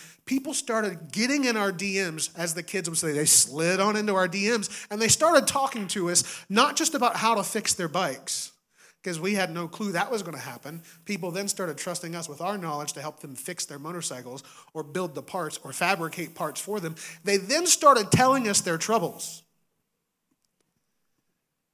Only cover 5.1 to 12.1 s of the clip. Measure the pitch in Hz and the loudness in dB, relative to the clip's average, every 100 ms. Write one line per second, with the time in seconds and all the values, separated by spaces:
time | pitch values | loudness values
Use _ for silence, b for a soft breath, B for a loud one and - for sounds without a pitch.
5.1 | - 320 320 - 277 269 233 190 208 175 | 4 8 6 6 0 -2 -4 -4 -2 0
6.1 | 175 B B B 202 285 294 311 277 233 | 0 B B B 4 4 4 0 2 0
7.1 | - 220 220 180 214 202 - 170 180 175 | 2 2 2 0 -4 -2 -2 -2 -2 -2
8.1 | 123 - - - - _ b b b 185 | -4 -6 -8 -8 -14 _ b b b -8
9.1 | 160 185 208 180 165 165 - 208 170 - | -4 -2 0 0 -2 -8 -6 -4 -2 -2
10.1 | 233 175 156 - 120 - 165 B B - | -2 -4 -10 -12 -12 -14 -14 B B -6
11.1 | 196 175 175 202 - 180 143 - 175 165 | -4 -4 -4 -4 -4 -4 -4 -6 -6 -8